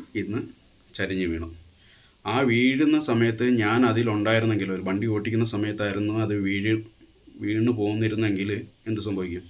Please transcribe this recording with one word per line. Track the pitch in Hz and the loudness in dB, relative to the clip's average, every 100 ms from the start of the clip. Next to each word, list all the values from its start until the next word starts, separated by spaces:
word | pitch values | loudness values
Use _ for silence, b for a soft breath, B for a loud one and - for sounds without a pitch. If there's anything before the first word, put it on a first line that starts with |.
| - 107 | -6 -6
ഇന്ന് | 95 113 - - _ _ _ - | -4 -6 -8 -14 _ _ _ -6
ചരിഞ്ഞു | 95 95 90 | -4 -2 -2
വീണു. | 82 82 82 - b b b b b 104 | -4 -8 -14 -20 b b b b b -4
ആ | 117 | 0
വീഴുന്ന | 135 117 127 131 151 156 151 | 2 4 4 4 4 2 2
സമയത്ത് | 117 117 113 123 120 | 2 2 2 2 2
ഞാൻ | 104 117 123 | 2 4 4
അതിലുണ്ടായിരുന്നെങ്കിൽ, | 110 117 104 104 113 113 104 95 | 4 0 0 2 2 2 0 0
ഒരു | 92 | -4
വണ്ടി | 95 98 113 | -2 -2 0
ഓടിക്കുന്ന | 104 104 113 113 | -2 0 0 0
സമയത്തായിരുന്നു | 104 107 107 104 98 104 110 107 | -2 -2 -2 -2 -2 -2 0 0
അത് | 104 98 | 0 0
വീഴ്-, | 98 107 110 110 - - _ - - 104 | 0 0 0 -2 -18 -20 _ -20 -8 -4
വീണു | 110 117 | 0 2
പോന്നിരുന്നെങ്കിൽ | 110 104 107 110 107 110 95 98 104 - - - | 2 0 0 0 0 0 0 -2 -6 -8 -12 -6
എന്ത് | 104 | -4
സംഭവിക്കും? | 104 95 90 87 - | -4 -4 -4 -8 -12